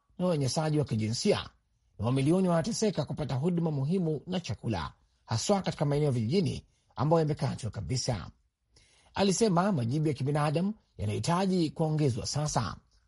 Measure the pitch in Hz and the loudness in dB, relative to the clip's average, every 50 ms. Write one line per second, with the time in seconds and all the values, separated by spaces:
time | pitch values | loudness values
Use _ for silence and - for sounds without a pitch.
0 | _ _ _ - 180 180 170 147 135 127 - 165 156 156 151 151 147 - 123 110 | _ _ _ -2 0 0 2 2 0 0 0 0 0 2 2 0 0 0 0 -2
1 | 110 107 117 - - 208 175 104 - - - _ _ _ _ _ _ _ _ - | -2 -2 -2 0 2 2 2 0 -2 -8 -14 _ _ _ _ _ _ _ _ -4
2 | 101 120 131 135 135 147 175 190 190 180 170 165 - 233 - - 220 208 - - | -2 0 2 2 2 4 4 4 4 2 2 2 0 -2 -2 0 0 0 0 -2
3 | 139 - - - 151 127 139 123 147 185 175 165 165 160 147 135 135 151 190 196 | -4 -4 -4 -6 -4 -4 -2 -2 0 0 0 0 0 0 0 -2 -2 0 0 0
4 | 170 156 156 - - 170 185 185 - - 104 - - 117 104 82 69 - - _ | 0 0 -2 -4 -4 -4 -6 -4 -4 -6 -8 -6 -4 -4 -2 -2 -4 -6 -10 _
5 | _ _ _ _ _ - 113 110 - - 202 190 180 170 - - 156 147 143 147 | _ _ _ _ _ -4 -4 0 2 2 2 2 0 -2 -2 -2 0 0 0 2
6 | 151 143 120 123 107 113 160 202 165 117 107 67 - _ _ _ _ _ _ - | 2 0 0 0 0 0 2 2 0 0 -2 -6 -10 _ _ _ _ _ _ -2
7 | 127 156 170 165 156 147 147 - - 104 90 - - 104 - 113 101 - 131 123 | 2 4 4 4 4 2 0 -2 -2 -2 -2 -4 -6 -8 -6 -6 -6 -4 -4 -2
8 | - - 117 87 - - - _ _ _ _ _ _ _ _ _ _ _ _ _ | -2 -2 -4 -4 -6 -10 -16 _ _ _ _ _ _ _ _ _ _ _ _ _
9 | _ _ - 196 196 202 180 - 233 214 165 170 185 214 190 131 113 113 135 160 | _ _ -2 0 2 2 2 2 2 2 4 4 2 2 2 0 0 0 0 2
10 | 151 160 135 - 127 147 147 151 147 147 143 165 185 202 214 - _ _ _ - | 2 0 0 0 -2 -2 0 2 2 2 2 2 0 -2 -4 -6 _ _ _ -6
11 | 95 104 104 - 107 165 170 180 202 190 185 180 160 147 - - 160 156 156 151 | -4 -2 -2 -2 0 0 0 2 2 2 2 2 2 0 0 0 0 0 2 2
12 | 156 131 113 - - - - 143 151 147 - 131 107 78 - - - _ _ _ | 2 2 0 0 -4 -4 -4 -2 -2 -2 0 -2 -2 -2 -6 -10 -16 _ _ _
13 | _ | _